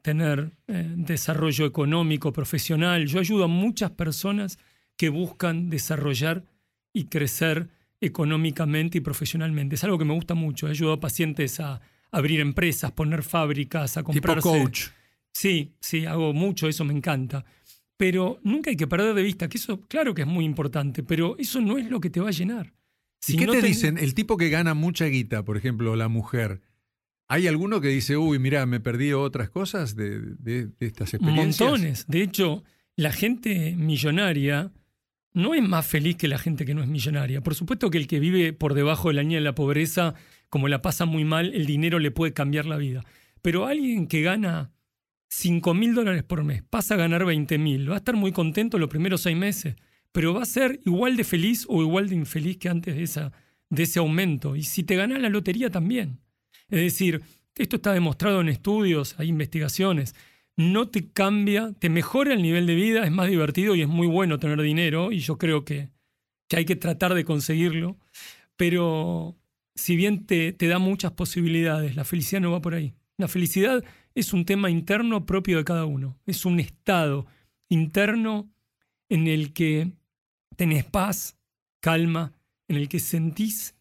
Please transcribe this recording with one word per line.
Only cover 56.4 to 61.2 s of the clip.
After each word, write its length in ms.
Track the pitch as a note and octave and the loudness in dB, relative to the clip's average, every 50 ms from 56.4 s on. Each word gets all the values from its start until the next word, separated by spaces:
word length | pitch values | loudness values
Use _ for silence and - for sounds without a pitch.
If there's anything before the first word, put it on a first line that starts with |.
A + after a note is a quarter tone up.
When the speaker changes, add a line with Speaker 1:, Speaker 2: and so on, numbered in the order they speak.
| _ _ _ - _ - | _ _ _ -20 _ -2
Speaker 1:
Es 120 | - D#3+ | 0 0
decir, 420 | F3 F3 F3 - F#3+ F3 E3 D3+ - - - _ _ _ - | 2 2 0 2 2 0 0 -2 -4 -10 -20 _ _ _ -6
esto 220 | - A#3 - - | -6 -4 -2 -2
está 160 | C#3 - G3+ G3 | -2 0 2 2
demostrado 480 | F3+ F3 D#3 C3+ - F3 G#3 G3 F#3 | 2 2 0 0 0 0 2 2 2
en 80 | E3+ D#3 | 2 0
estudios, 680 | C3 - - G3 G#3 A3 G#3 F#3 E3 D3 C#3 - - | 0 -2 0 0 0 2 2 2 2 0 0 -4 -6
hay 120 | - D#3 E3 | -4 -2 -2
investigaciones. 840 | E3 D3+ D3 D3+ - D#3+ D3+ C#3+ - - F#3+ G3 F3 D3 C3 - - - - - _ _ _ _ - | 0 -2 -2 -2 -4 -4 -4 -2 0 0 2 2 2 0 -2 -4 -8 -14 -20 -20 _ _ _ _ -2
No 340 | - D#3+ F3 F#3+ A3 A#3+ - | 0 2 2 4 2 0 0
te 200 | - G3+ D#3+ - | -2 -4 -4 -4
cambia, 640 | - - | -2 0